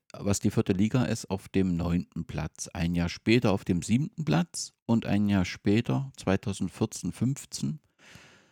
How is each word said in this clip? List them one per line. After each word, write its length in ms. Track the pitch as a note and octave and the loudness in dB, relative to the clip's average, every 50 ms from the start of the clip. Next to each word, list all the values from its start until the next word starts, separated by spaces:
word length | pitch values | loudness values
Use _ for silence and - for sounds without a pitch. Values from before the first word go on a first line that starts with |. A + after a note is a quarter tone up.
| _ _ | _ _
was 280 | - - - G2+ G2+ - | -14 -6 -2 -2 -2 2
die 100 | - G#2 | 0 0
vierte 220 | - A#2 - - | 0 2 2 2
Liga 320 | F#2+ F2+ G#2+ A2 - D#3 - | 2 2 2 2 2 2 0
ist, 260 | - A#2 - - - | 0 -2 -4 -4 -6
auf 180 | F#2+ G2 - - | -6 -6 -6 -2
dem 280 | - G2 F#2+ F#2 F2 | 0 2 2 2 0
neunten 500 | E2+ E2+ F2 E2+ F2 - _ - E2 E2 | 0 0 0 0 0 -2 _ -8 -10 -8
Platz. 420 | - - D2+ D2+ - _ - - - | -6 -6 -6 -6 -6 _ -12 -14 -10
Ein 220 | - E2+ E2+ F2 F2 | -4 -2 -2 0 0
Jahr 140 | E2+ E2+ F2 | 0 -2 -2
später 440 | - - - A2 A2+ B2+ B2 G#2+ | -4 -2 2 4 4 4 4 2
auf 120 | F#2 - - | 2 2 0
dem 180 | - F#2 E2+ | 0 -2 0
siebten 420 | - - G#2+ C3 D#3 - - - D3+ | 0 0 0 0 0 -2 -6 -6 -2
Platz 480 | D3+ D3 E3+ F3 - - - - - _ _ - | 0 2 0 0 -2 -6 -12 -12 -12 _ _ -2
und 200 | - A#2 A2+ - | 0 0 0 2
ein 220 | - G2 G#2 G#2 G2+ | 0 0 2 2 4
Jahr 160 | G2+ G2 F2+ | 4 2 2
später, 640 | - - - - G#2 G#2 A#2 A#2+ - B2+ C3 C#3 C3+ - | 0 -4 -2 2 2 2 2 2 2 -2 -2 -2 -6 -10
zweitausendvierzehn 960 | - - F#2+ F#2+ G2 - G2+ F#2+ - G2 F2 - - - - - - - F2 | -6 0 0 0 0 0 -4 -4 -4 -4 -6 -2 -4 -4 -4 -4 -8 -8 -8
fünfzehn, 680 | - - A#2 B2+ C#3+ - - - - - C3+ C#3 D#3 - _ _ _ _ - - - - - - - - _ _ | -4 -2 -2 -2 -2 -4 -8 -14 -8 -6 -6 -6 -6 -8 _ _ _ _ -20 -20 -20 -20 -20 -20 -20 -20 _ _